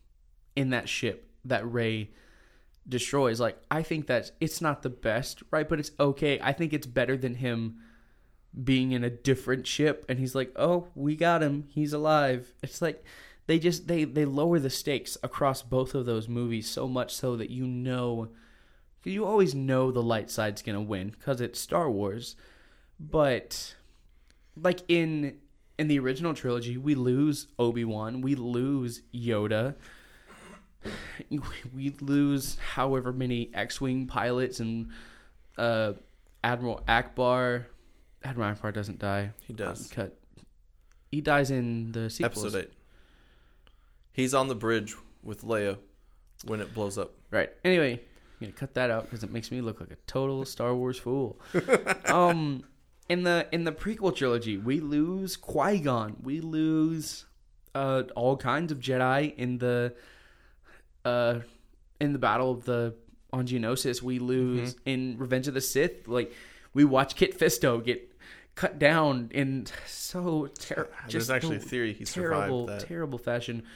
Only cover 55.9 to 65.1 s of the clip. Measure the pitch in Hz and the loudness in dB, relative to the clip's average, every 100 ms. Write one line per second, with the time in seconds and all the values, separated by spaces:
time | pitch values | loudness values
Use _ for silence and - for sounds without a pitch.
55.9 | 120 107 107 123 151 160 156 156 160 156 | 0 -2 -8 -6 -6 -4 0 2 4 2
56.9 | 160 151 - - _ _ - - 135 135 | 0 -6 -10 -16 _ _ -20 -8 -2 0
57.9 | 131 - - 123 135 127 139 170 151 120 | 0 0 0 2 2 0 0 0 -4 -2
58.9 | 127 127 135 151 - 123 123 123 120 120 | 2 4 4 2 -2 -4 0 0 2 0
59.9 | 120 - - - - - - - - - | -4 -18 -20 -20 -20 -20 -20 -20 -20 -20
60.9 | _ 123 123 120 120 117 - - - - | _ 0 2 4 2 -4 -18 -20 -20 -20
61.9 | _ 147 139 117 113 131 120 123 120 117 | _ 0 2 2 4 2 0 0 0 0
62.9 | 113 - - _ 127 123 123 113 127 135 | -4 -16 -20 _ -4 0 0 0 0 0
63.9 | 123 123 127 123 127 127 123 120 123 - | -2 -2 -2 2 2 4 2 -2 -6 -4
64.9 | 131 131 | -2 -4